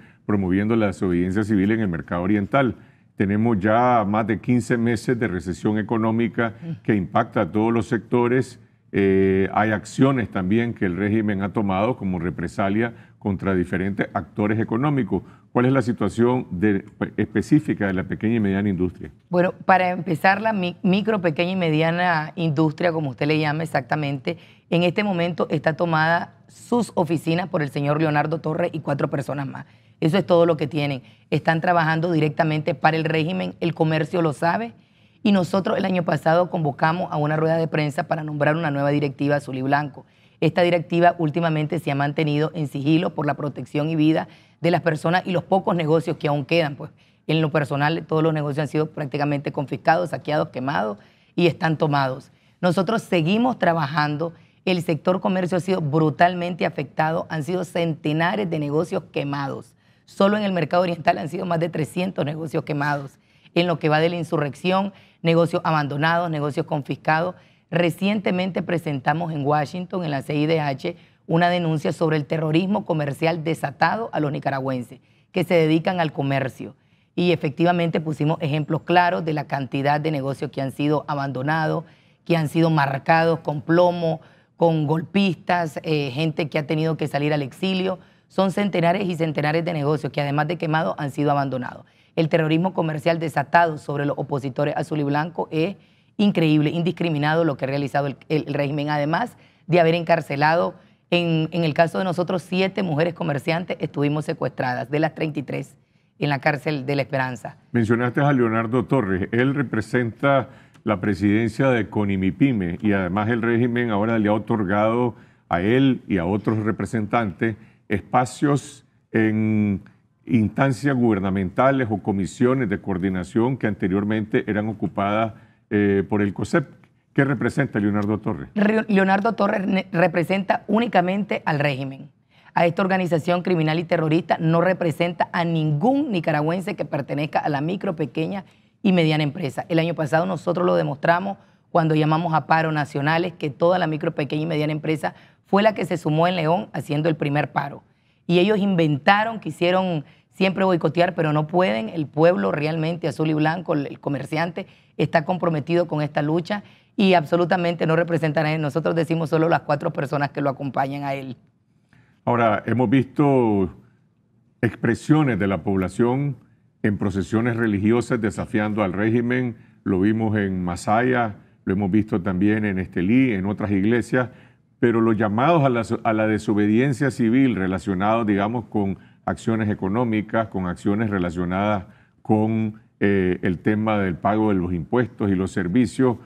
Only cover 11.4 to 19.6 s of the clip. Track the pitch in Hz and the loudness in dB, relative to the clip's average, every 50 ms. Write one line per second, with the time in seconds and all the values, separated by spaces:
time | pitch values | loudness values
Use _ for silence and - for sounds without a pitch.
11.4 | 98 98 - 120 104 98 95 95 107 120 127 - 101 95 92 87 82 87 71 - | -4 -2 -2 -2 0 0 0 0 0 0 -2 -2 -4 -4 -4 -2 -2 -4 -4 -4
12.4 | 82 - - - 101 98 101 110 117 117 117 - - - _ _ - 107 95 90 | -6 -6 -2 -2 -2 0 2 0 0 -2 -4 -10 -20 -20 _ _ -4 -4 -4 -2
13.4 | - 95 95 90 87 - 101 87 92 98 95 - - - - 101 80 - - - | 0 0 0 0 0 0 -2 -2 -2 -2 -2 -4 -4 -2 -2 -6 -6 -4 -4 -2
14.4 | 104 104 110 113 110 - 113 117 139 151 147 135 110 92 95 87 - - - - | 0 0 0 0 0 -2 -2 0 0 0 0 0 -2 -2 -2 -4 -4 -8 -16 -20
15.4 | _ _ _ 123 120 127 135 135 110 120 110 - 110 95 82 110 117 120 127 127 | _ _ _ 2 2 4 4 2 2 0 0 0 -2 -2 2 2 4 4 4 2
16.4 | - - 90 87 101 107 98 95 - - - - 101 - - - 107 - - 110 | -2 -4 -4 0 2 2 2 0 -2 -8 -8 -6 -6 -4 -2 -2 -4 0 0 -2
17.4 | 95 - 151 147 151 - 110 - 104 98 92 92 90 - 92 - - 107 117 113 | 2 4 2 2 4 0 -2 -2 0 0 0 -2 -2 -4 -6 -4 0 0 0 2
18.4 | 104 98 95 98 104 104 95 82 92 87 - - - 71 - _ _ _ 175 180 | 2 2 2 2 2 0 0 0 0 -2 -2 -8 -14 -16 -16 _ _ _ 0 2
19.4 | 175 185 - - | 2 0 -2 -4